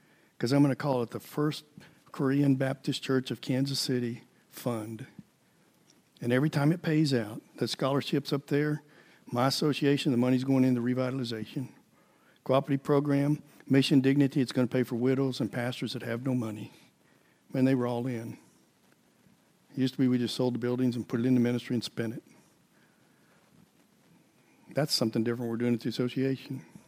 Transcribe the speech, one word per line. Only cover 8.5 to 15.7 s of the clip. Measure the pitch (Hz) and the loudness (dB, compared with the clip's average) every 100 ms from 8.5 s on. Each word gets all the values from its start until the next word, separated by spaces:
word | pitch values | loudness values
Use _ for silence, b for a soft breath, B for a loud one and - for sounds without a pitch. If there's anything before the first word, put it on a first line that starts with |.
| 143 151 151 - b b b b | 0 0 -4 -8 b b b b
my | 120 131 | 0 0
association, | - 156 135 143 143 156 | 2 0 2 2 2 2
the | 120 | 2
money's | 127 127 131 | 4 2 2
going | 131 | 4
into | 131 123 | 4 2
revitalization. | 120 127 127 131 120 113 110 151 120 - _ b b b b b - | 0 -2 -2 -4 -6 -8 -8 -8 -10 -14 _ b b b b b 0
Cooperative | 131 135 139 | 0 2 -2
program, | - 143 147 139 143 147 - b b | 2 2 4 2 2 -2 -6 b b
Mission | 135 131 143 | 4 6 6
Dignity, | 135 139 139 147 | 6 4 2 2
it's | 120 | 0
gonna | 131 120 | 0 0
pay | 127 | 0
for | 117 117 | 0 0
widows | 131 131 135 123 | 0 0 0 -2
and | 107 | -4
pastors | 123 123 | -4 -6